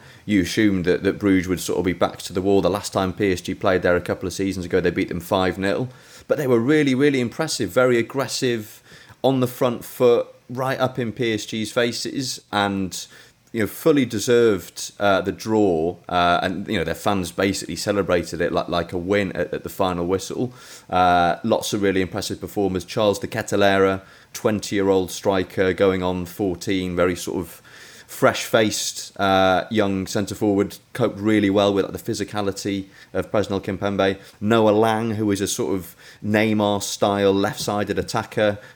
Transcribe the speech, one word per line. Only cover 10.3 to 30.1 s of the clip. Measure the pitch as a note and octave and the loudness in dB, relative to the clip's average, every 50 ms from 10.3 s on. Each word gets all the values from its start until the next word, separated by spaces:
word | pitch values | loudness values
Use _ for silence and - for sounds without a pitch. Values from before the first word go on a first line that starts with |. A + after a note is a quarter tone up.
| - - _ | -10 -20 _
right | - B2 B2+ C3 C3 C3+ C3 | -12 -8 -6 -4 -4 -2 -2
up | B2+ B2+ B2+ C3 | -2 -2 -2 -4
in | B2 A2 | -6 -6
P | G#2+ - B2 A2+ A2 | -4 -4 -2 -2 -2
S | G#2+ - | -2 -4
G's | - - A2 G#2+ G#2 | -6 -6 -6 -6 -2
faces, | - B2+ A#2+ B2 A#2+ - - - - C#3 C3 C3 - - - _ | 0 0 0 0 -2 -4 -8 -6 -6 -6 -6 -6 -8 -10 -10 _
and, | - G#2 G2+ G2+ G2 G2 F#2+ F2+ - - - - - - - - _ _ _ _ | 0 0 2 2 2 0 -2 -4 -6 -10 -12 -14 -18 -20 -20 -20 _ _ _ _
you | - A2+ | -4 -2
know, | G#2 | -2
fully | G2 - - - E3 D3+ C#3+ B2+ | -2 -4 0 2 2 4 4 2
deserved, | A2+ A2+ G#2 - B2+ A#2+ A#2+ A#2 A2+ G#2 F2 E2 - - - - - - - | 0 -2 -2 2 4 4 6 6 4 4 2 -2 -8 -12 -12 -14 -12 -6 0
uh, | G2+ G2+ G2 F#2 | 2 4 4 4
the | F2 G2 | 2 -2
draw, | F2 E2+ - A2+ A2 A2 G#2 F#2+ E2+ D#2+ D#2+ E2+ F2 - - - | -4 -4 -4 0 2 2 4 4 2 2 0 -2 -4 -6 -8 -4
uh, | F2 F2+ F2 F2 F2 - | 0 2 4 4 2 2
and, | - F#2+ F2+ F2 G2 | 0 -2 -4 -4 -4
you | - A2 | -4 -2
know, | F2 D#2+ | -2 -2
their | D#2+ D#2+ | -2 -4
fans | - - G#2+ G2+ F#2+ F2+ E2+ | -2 -2 -2 0 0 -2 -4
basically | - - G2 G2+ F#2 - - - E2 | -2 0 0 0 0 -2 -6 -8 -8
celebrated | - - G#2+ G2+ G2+ F2+ E2+ F2+ F2 E2+ - F2 D#2+ | -6 -2 0 0 0 2 2 0 0 0 -2 -4 -4
it | E2+ - | -2 0
like, | E2 F2 - | 0 -2 -2
like | - F2 E2+ E2+ - | -2 -2 -2 -2 -4
a | F#2+ | -6
win | F2+ E2+ F#2 G2+ G#2 G2+ F2 - | -6 -2 0 0 0 0 -2 -2
at, | - F2 - D2+ | -4 -4 -4 -4
at | - | -8
the | - - | -8 -10
final | - - G2 F#2 F2+ F2 F2 | -4 -2 -2 -2 0 -2 -2
whistle. | F2 F#2+ F#2+ - - - - B2 B2 - - - - - - - - | -2 -2 -2 -4 -6 -6 -6 -6 -6 -8 -14 -20 -20 -20 -20 -10 -2
Uh, | - F2+ F2+ F2+ F2 F2 F2 E2+ - - - | 0 2 4 4 6 4 4 2 0 -2 0
lots | A2 G#2+ - - - | 0 0 0 0 -4
of | - G#2 G2 | -4 0 0
really | G2 F#2 F#2 | 2 2 2
impressive | F#2+ F2 - G2 - - G2 - | 0 -2 -4 -6 -6 -6 -8 -8
performers. | F#2+ F2 - G#2+ G2+ F#2 F#2 F#2 - | -10 -6 -2 -2 0 0 0 -4 -6
Charles | - - A#2+ G#2+ G#2 G2 - | -4 -2 2 2 2 2 0
de | - | -4
Ketelaere, | - - A2 G#2 - G#2+ G2+ G2+ G2 G2 G2 F#2+ F#2+ F#2+ F#2 - - - - - _ - | -6 -6 -6 -4 -2 0 2 2 4 4 4 4 4 2 0 -6 -12 -20 -20 -20 _ -14
twenty-year-old | - - A2 G#2+ G2 - - G#2+ G2+ F#2+ G2 F#2+ F#2+ F#2 E2+ | -4 -2 0 0 0 -4 -4 -2 0 2 2 2 2 0 -2
striker, | - - - G2+ G2 F#2+ F#2 - - G#2 F#2+ F#2 | -6 -2 0 0 0 0 -2 -4 -2 0 0 0
going | F2+ - G2+ F#2+ F#2 F#2+ | 2 4 2 2 2 2
on | F2+ F2+ F#2 F2+ F2 | 0 -2 -2 -4 -6
fourteen, | E2+ - - G#2 F#2+ F2 F2 - A2 G2 F#2 F2+ F2+ F2 | -8 -6 -4 -2 -2 -2 -4 -4 -2 -2 -2 -2 -2 0
very | F2 F2 F#2 F2+ | 0 2 2 0
sort | - - - - | -2 -6 -6 -4
of | F#2+ F2 - - - - - - - - - - - - | -6 -6 -6 -12 -18 -20 -20 -20 -20 -20 -20 -20 -20 -20
fresh-faced, | - - - C3 A#2+ G#2+ - - - - A#2 A2 G#2+ - - - - - - - - - - | -18 -4 2 2 2 2 2 -2 0 2 2 2 2 0 -2 -6 -6 -8 -10 -14 -14 -6 -2
uh, | G2 G2 F#2+ F#2+ F#2+ F#2+ F#2 F2 - - | 2 2 4 4 6 4 4 2 0 0
young | A2+ G#2+ G2+ G2 G2 F#2+ F#2 | 0 0 2 2 0 -2 -4
centre-forward, | - | -4